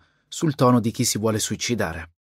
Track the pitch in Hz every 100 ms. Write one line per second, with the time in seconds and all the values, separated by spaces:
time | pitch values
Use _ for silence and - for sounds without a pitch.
0 | _ _ _ - 160 - 123 123 110 -
1 | 117 107 110 107 - 101 - 117 92 80
2 | 80 _ _